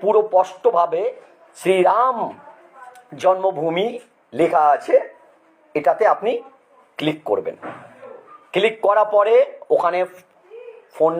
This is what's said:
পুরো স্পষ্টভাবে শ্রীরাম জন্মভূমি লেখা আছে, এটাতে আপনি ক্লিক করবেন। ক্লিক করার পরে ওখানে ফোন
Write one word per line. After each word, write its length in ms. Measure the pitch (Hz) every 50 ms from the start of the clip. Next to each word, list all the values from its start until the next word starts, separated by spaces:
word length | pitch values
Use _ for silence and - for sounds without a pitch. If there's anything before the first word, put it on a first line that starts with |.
পুরো 180 | 185 202 214 214 214 -
স্পষ্টভাবে 720 | - 226 - - - - - 240 - 170 170 170 160 170 208 247 - - - - _ _ _ _ _ -
শ্রীরাম 580 | - 180 190 185 175 175 190 220 247 262 254 226 180 - - - - - - - - _ _ - - - - - - _ 147 135 147
জন্মভূমি 640 | 185 190 185 190 190 165 143 156 165 165 180 202 240 240 - - _ _ _ _ _ - 123
লেখা 240 | 170 165 165 165 151 147 143
আছে, 200 | 127 - - - - - - - - _ _ _ _ _ _ _ _ _ _ - 147
এটাতে 240 | 143 175 160 - 220 190 151
আপনি 180 | - 190 220 269 480 - - - _ _ _ _ _ _ _ _ -
ক্লিক 220 | 151 151 156 156 - -
করবেন। 260 | 104 98 - - - - - - - - - - - - - - - - - - - - _ _ -
ক্লিক 220 | 185 202 226 220 - -
করার 240 | 190 202 214 208 214 208
পরে 200 | 208 202 214 233 247 277 - - - - - -
ওখানে 240 | - 170 170 180 180 180 180 - - - _ _ _ _ _ 440 466 494 - - - - _ -
ফোন 160 | - 156 160 165 170